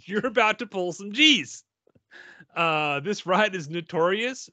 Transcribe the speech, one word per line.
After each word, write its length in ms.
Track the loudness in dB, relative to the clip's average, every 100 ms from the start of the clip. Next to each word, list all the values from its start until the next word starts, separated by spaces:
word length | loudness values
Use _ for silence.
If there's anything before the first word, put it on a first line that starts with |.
you're 220 | -6 -4 0
about 320 | 2 2 0
to 80 | -6
pull 260 | -4 -4
some 200 | -6 -8
G's. 520 | 4 6 6 0 -14 -20 _ _ _ _ -20 -20 -20 -12
Uh, 460 | -2 0 0 0 -2
this 240 | -4 -6
ride 300 | 0 2 2
is 160 | 0 -6
notorious 800 | -8 -4 0 2 0 -2 -6 -14